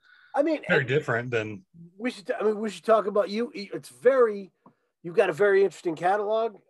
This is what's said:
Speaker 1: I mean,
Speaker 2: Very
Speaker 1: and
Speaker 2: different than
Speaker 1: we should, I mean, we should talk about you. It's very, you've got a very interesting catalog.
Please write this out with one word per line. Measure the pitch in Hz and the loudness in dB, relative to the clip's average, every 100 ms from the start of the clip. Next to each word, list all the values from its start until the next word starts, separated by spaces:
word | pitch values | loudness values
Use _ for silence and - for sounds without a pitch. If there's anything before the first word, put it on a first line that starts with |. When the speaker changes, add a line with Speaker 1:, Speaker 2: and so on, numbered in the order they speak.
| _ _ _ - | _ _ _ -2
Speaker 1:
I | |
mean, | 302 302 - | 0 -2 0
Speaker 2:
Very | 170 | 0
Speaker 1:
and | 127 | 2
Speaker 2:
different | 139 147 117 120 | -2 0 -4 -2
than | 117 107 104 _ 165 170 190 | -4 -4 -10 _ -20 -20 _
Speaker 1:
we | 240 | -10
should, | 202 185 | -10 -8
I | 247 | -4
mean, | 208 208 | -2 -2
we | 220 | -6
should | 180 | -8
talk | - 220 196 | 2 2 2
about | 202 180 | -2 -2
you. | 208 247 - | -2 -6 -8
It's | - 160 - | -12 -12 -14
very, | 123 240 269 233 208 190 _ _ _ _ _ | 0 2 4 4 2 -10 _ _ _ _ _
you've | 170 170 | -8 0
got | 185 | 0
a | |
very | 151 202 196 | 4 4 4
interesting | 196 - 175 151 | 2 0 -6 -2
catalog. | 175 202 208 220 226 196 _ | 0 0 0 -2 -2 -6 _